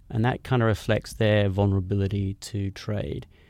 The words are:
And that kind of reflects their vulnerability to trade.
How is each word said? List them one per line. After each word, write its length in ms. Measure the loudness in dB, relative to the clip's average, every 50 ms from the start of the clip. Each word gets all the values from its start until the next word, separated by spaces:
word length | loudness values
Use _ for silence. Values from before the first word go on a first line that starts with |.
| -12 -6
And 160 | -2 0 0
that 180 | 0 0 -2 -2
kind 180 | -2 0 2
of 60 | 4
reflects 460 | 2 2 0 0 0 0 0 0 -4 -4
their 340 | 0 2 4 4 4 4
vulnerability 840 | 2 2 2 2 2 2 0 0 0 0 0 0 0 0 -2 -2 -2 -4
to 360 | -8 -10 -8 -6 -4 -4 -4
trade. 560 | -6 -8 -8 -6 -4 -4 -4 -6 -6 -8 -10 -14 -20 -20 -20